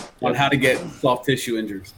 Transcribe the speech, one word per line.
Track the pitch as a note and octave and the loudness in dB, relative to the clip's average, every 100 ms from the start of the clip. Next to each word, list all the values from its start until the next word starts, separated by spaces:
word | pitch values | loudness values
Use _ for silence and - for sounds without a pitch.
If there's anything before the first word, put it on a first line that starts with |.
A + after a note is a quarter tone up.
| - - | -10 -4
On | - | -2
how | C3+ C#3 | 2 2
to | C#3+ | 4
get | B2+ B2 - | 4 2 -2
soft | - C3 B2 - | -2 0 2 0
tissue | B2 B2 A2+ | -2 0 -2
injuries. | G#2 G2 - | -2 -8 -12